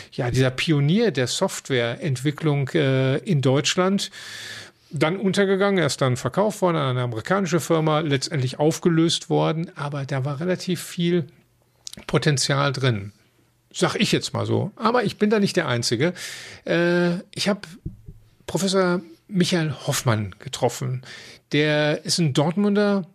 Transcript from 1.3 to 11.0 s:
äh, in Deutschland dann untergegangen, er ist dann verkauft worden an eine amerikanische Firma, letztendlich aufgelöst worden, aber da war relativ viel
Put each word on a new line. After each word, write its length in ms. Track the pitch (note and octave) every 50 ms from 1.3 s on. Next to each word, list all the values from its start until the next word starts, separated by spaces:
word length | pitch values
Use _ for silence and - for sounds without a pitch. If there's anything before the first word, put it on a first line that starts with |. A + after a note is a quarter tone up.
| - - G3 F#3 - - - - C#3 A#2+ A#2 A#2 B2 - - D#3+ C3 B2 B2+ D3+ C#3+ - E3 D#3 C#3+ C#3+ C#3 C3 -
äh, 420 | E3 D3 C3+ C3 C3 C3 C3 C3 -
in 240 | - - F3 C#3
Deutschland 720 | B2+ C3+ B2+ D3 D3+ - - F#3 F3+ F#3 G3+ G3 - - - - - - - - - - - - - - _ _ _ -
dann 260 | E3+ C#3+ D#3 D#3 F3+ G3
untergegangen, 640 | G#3+ F#3+ F3+ G3+ G3+ F#3+ G3 F#3+ G3+ G3+ G3+ F#3
er 80 | D#3 C#3
ist 140 | - -
dann 160 | C#3+ C3 B2 -
verkauft 440 | - B2+ - F3+ G3+ G#3+ - -
worden 160 | F#3+ F3+ E3 D#3+
an 140 | C#3+ C3
eine 100 | B2+ B2+
amerikanische 580 | B2 A#2+ A#2 A2 - - F#3 G3+ G3 D#3 E3+ D#3+
Firma, 400 | C3 - E3+ D#3+ D#3 D#3 D3+ D3+
letztendlich 600 | E3 D3+ C#3 C3 - - - C#3 B2 B2+ - -
aufgelöst 680 | D3 D#3 D#3+ - - F3+ E3 D#3+ E3 E3+ - - - -
worden, 420 | D#3 D3+ D#3 D#3+ D#3+ D#3+ E3+ - -
aber 300 | - D3 C#3+ D3 C#3+ C3+
da 200 | C3 D3 C3 B2+
war 140 | D3 C#3+ C3
relativ 420 | E3+ F#3 F3+ F3 - F#3 F3+ -
viel 440 | - - - -